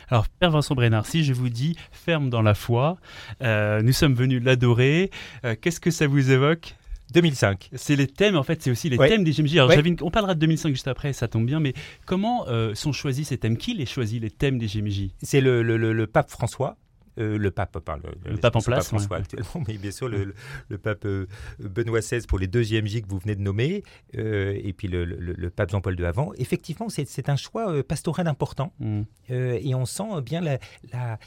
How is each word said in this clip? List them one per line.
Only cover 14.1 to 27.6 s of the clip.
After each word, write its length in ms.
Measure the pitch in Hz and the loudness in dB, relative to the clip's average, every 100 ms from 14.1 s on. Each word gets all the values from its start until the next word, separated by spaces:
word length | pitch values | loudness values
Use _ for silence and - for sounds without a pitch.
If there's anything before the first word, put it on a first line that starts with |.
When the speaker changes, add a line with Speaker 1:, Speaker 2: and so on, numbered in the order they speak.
| 120 | -4
Speaker 1:
les 80 | 110 | -8
thèmes 280 | - 139 131 | -2 0 0
des 100 | 113 | -2
G 100 | 107 | -4
M 80 | 104 | -4
J ? 260 | 101 98 - | -4 -6 -8
Speaker 2:
C'est 200 | - 139 | 0 2
le, 240 | 131 123 | 4 4
le, 120 | 117 113 | 2 2
le, 160 | 113 | 2
le 140 | 110 110 | 0 0
pape 240 | 156 - | 0 0
François. 460 | - 117 - 127 - _ _ _ - | -4 -6 -2 -6 -6 _ _ _ -6
Euh, 180 | 107 107 | -4 0
le 140 | 101 | -2
pape, 260 | - 95 82 | -2 -6 -6
enfin, 220 | - 76 | -8 -8
le, 280 | 73 80 85 | -10 -12 -8
Speaker 1:
Le 60 | 85 | 0
pape 160 | 120 | 2
en 60 | 117 | 2
Speaker 2:
c'est 100 | - | 0
pas 60 | 123 | 0
Speaker 1:
place, 100 | 90 | 0
Speaker 2:
François 300 | 107 101 87 | -2 -2 -4
Speaker 1:
ouais. 60 | |
Speaker 2:
actuellement, 420 | 95 - 98 175 | -6 -8 -8 -6
<laughs> 40 | 117 | -8
mais 80 | 107 | -6
bien 140 | 101 | -10
sûr 180 | - 127 | -8 -6
le, 100 | 101 | -4
Speaker 1:
Ouais. 60 | 98 | -6
Speaker 2:
le, 80 | 98 - 139 - | -10 -14 -16 -12
le 100 | 101 | -8
pape, 260 | 110 101 | -6 -4
euh, 220 | 104 98 92 101 - - | -4 -4 -6 -10 -16 -14
Benoît 420 | 104 95 117 117 | -8 -4 -2 -2
seize 240 | 104 120 | -2 -4
pour 140 | - - | -2 -2
les 80 | 95 | 0
deux 160 | 120 | 0
G 140 | 110 110 | 0 0
M 100 | 107 | -2
J 160 | 113 | -4
que 60 | 95 | -6
vous 100 | 98 | -6
venez 160 | 104 | -4
de 80 | 101 | -4
nommer, 400 | 98 98 135 202 - - _ - | -2 0 0 -2 -8 -18 _ -8
euh, 400 | 110 104 98 101 | -2 -2 -2 -4
et 100 | - | -6
puis 140 | - 98 | -8 -4
le, 180 | 87 | -2
le, 120 | 87 85 | -4 -6
le, 180 | 85 85 | -8 -6
le 140 | 87 | -6
pape 200 | - 98 | -4 -2
Jean-Paul 260 | 101 95 87 | -2 -2 -2
deux 80 | |
avant. 280 | 87 90 160 - | -2 -2 -4 -4
Effectivement, 500 | 127 180 - 151 226 | -4 -4 -6 -8 -8
c'est, 180 | - 139 | -6 -6
c'est 220 | - - | -6 -2
un 60 | |
choix, 340 | 139 - 220 | -2 -4 -6